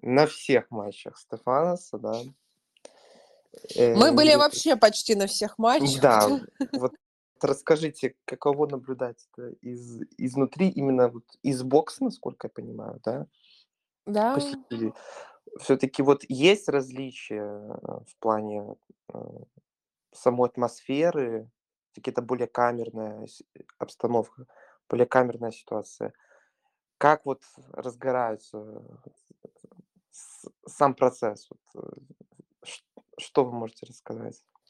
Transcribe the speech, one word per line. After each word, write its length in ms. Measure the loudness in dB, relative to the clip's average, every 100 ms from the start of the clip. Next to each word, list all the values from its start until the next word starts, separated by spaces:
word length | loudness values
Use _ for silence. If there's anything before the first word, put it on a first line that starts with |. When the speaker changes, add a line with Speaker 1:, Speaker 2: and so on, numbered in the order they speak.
Speaker 1:
на 240 | 2 4 4
всех 440 | 2 0 0 0
матчах 480 | -6 -10 -12 -18 -20
Стефаноса, 800 | _ -8 -2 0 0 -4 -8 -10
да. 260 | -8 -8 -10 -18 _ _ _ _ -20 _ _ _ _ _ _ -20 -8 2 4
Speaker 2:
Мы 180 | 6 6
Speaker 1:
Э, 0 |
Speaker 2:
были 220 | 8 8
Speaker 1:
не 20 | 8
Speaker 2:
вообще 400 | 6 2 0 6
почти 380 | 6 4 0
на 120 | 0 0
всех 320 | -2 -6 0
матчах, 480 | 2 2 2 4 6
Speaker 1:
Да, 200 | 6 6
Speaker 2:
<laughs> 20 |
да. 100 | 2 -4 -8 -8
Speaker 1:
вот 200 | -4 -6 -6 _ _ _ _
расскажите, 760 | -2 -2 2 2 0 -4 -6 -6
каково 420 | -12 -4 -2 0 -2
наблюдать 600 | -4 -10 -8 -8 -10 _
это 180 | -18 -16 -14
из-, 400 | -14 -14 -14 -14 -16 -8
изнутри, 500 | -4 -2 -2 0 -2
именно 400 | 0 0 4 2
вот 160 | 0 -14 _
из 200 | -4 -2
бокса, 420 | 2 2 2 -2
насколько 420 | -6 -4 -10 -10 -12
я 20 |
понимаю, 500 | -12 -12 -12 -14 -8
да? 220 | -6 -4 -8 _ _ _ _ _ _ _ -4
Speaker 2:
Да. 500 | 0 2 0 -2 -8 -10
Speaker 1:
Посетили. 260 | -6 -6 -6 -16 -20 -20 _ -20 -10
Всё-таки 420 | 0 0 0 2
вот 220 | 4 2 0
есть 400 | 2 4 4 2
различия, 760 | -2 -4 -10 -12 -14 -12 -10
э, 340 | -8 -12 -14 -14 -12 -14 -16
в 100 | _
плане, 560 | -2 -2 -2 -8 -10 -16 _ _ -18
э, 40 | -16 -14 -16 -20 _ _ _ _ _ _
самой 340 | -2 0 2 0
атмосферы, 1000 | 0 -6 -6 -6 0 0 0 -4 -6 -10 _ _ _ _
всё-таки 180 | -12 -8
это 100 | -6
более 260 | -4 -4 -4
камерная 800 | -2 -2 -2 -8 -10 -10 -12 -16
с, 160 | -20 -20 -20
э, 40 | -20 _
обстановка, 680 | -14 -6 -2 -2 -2 -10 -20 _ -20 _ _
более 160 | 0 4
камерная 460 | 4 2 0 -8
ситуация. 600 | -10 -10 -8 -8 -10 -12 -12 _ _ _ _ _ _ _ _
Как 280 | 4 4 0
вот 160 | -8 _ -20 _
разгораются, 880 | -12 -12 -6 -2 -2 -2 -6 -12 -16
э, 920 | -16 -18 -20 -20 -20 _ _ -20 -20 _ -20 -20 _ _ _
с, 340 | -20 -20 -20 -20 -20 -20
сам 260 | 0 0
процесс, 540 | 4 0 2 -4 -6 -14 -20 _
вот, 100 | -18
э, 140 | -16 -18 -20 -20 _ _ _ _
ш-, 200 | -20 -20 _ -20 _ -20
что 260 | -2 0 0
вы 60 |
можете 340 | -2 -10 -12 -20
рассказать? 580 | -20 -14 -14 -14 -16 _ _ _